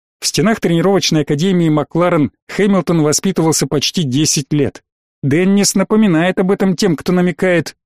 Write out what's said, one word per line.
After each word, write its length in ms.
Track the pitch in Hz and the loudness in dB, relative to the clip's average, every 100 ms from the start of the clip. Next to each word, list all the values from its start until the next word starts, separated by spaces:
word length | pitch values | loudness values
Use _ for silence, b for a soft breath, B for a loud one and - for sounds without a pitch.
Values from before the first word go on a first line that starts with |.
| _ _ | _ _
В 60 | - | -6
стенах 340 | - 185 226 | -2 0 0
тренировочной 640 | - 170 175 196 - 160 | 0 0 2 0 0 0
академии 440 | 143 139 185 180 165 | 0 -2 0 0 2
Макларен 640 | 151 143 165 175 170 139 - - | 0 -2 -2 0 2 0 -4 -10
Хэмилтон 540 | - 208 196 - 170 | -2 0 0 0 0
воспитывался 640 | 147 147 196 190 160 147 143 | 0 0 -2 0 0 0 -2
почти 360 | 151 - - | -2 -2 -4
десять 500 | 147 123 156 - 139 | -2 0 0 -2 -2
лет. 280 | 147 - - - _ _ _ | -2 -2 -4 -18 _ _ _
Деннис 540 | 143 156 185 202 190 202 | -2 0 2 2 2 0
напоминает 640 | 190 220 220 160 175 185 | 0 2 2 2 0 0
об 100 | 185 | -2
этом 280 | 196 196 180 | 0 0 0
тем, 180 | 208 156 | 0 -2
кто 160 | - | 0
намекает. 640 | 180 180 175 185 175 - - | 0 0 0 0 0 -2 -12